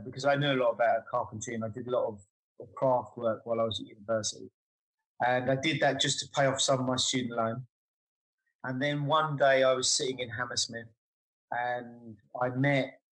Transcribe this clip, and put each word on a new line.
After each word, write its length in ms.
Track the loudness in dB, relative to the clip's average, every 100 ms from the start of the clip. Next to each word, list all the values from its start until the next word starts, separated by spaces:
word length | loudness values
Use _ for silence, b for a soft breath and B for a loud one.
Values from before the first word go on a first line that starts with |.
because 200 | -8 -2
I 120 | 2 2
knew 160 | 2
a 100 | 2
lot 80 | 2
about 300 | 4 2 2 0
carpentry 440 | -4 -4 -8 -8 -6
and 80 |
I 40 | -6
did 200 | -8 -2
a 20 |
lot 160 | -2 -2
of, 140 | -6 -16 _ _ -20
of 120 | -18
craft 440 | -2 2 2 -2 -4
work 220 | -2 -2
while 160 | -2 0
I 40 |
was 160 | 0 -2
at 60 | -10
university. 640 | -12 -4 -2 -2 -8 -14 _ _ _ _ _ _ -2 2
And 240 | 2 2
I 60 | 0
did 240 | 0 2
that 200 | 2 2
just 200 | 0 -2
to 80 | -2
pay 120 | 2 2
off 140 | 2
some 180 | 2 2
of 80 | 0
my 100 | 0
student 360 | 0 0 -2
loan. 340 | -2 -2 -2 -10 _ _ _ _ _ _ _ _ _
And 160 | -8 -2
then 260 | -2 0 2
one 300 | 2 2 4
day 280 | 6 6
I 80 | 6
was 160 | 4 2
sitting 300 | 0 0 -4
in 100 | -6
Hammersmith 560 | -6 -4 -4 -4 -6 -12 _ _ _ _ _ _
and 680 | -4 -2 -4 -8 -14 -18 -18 _ -6
I 100 | -2
met 500 | 0 2 2 -2 -8 _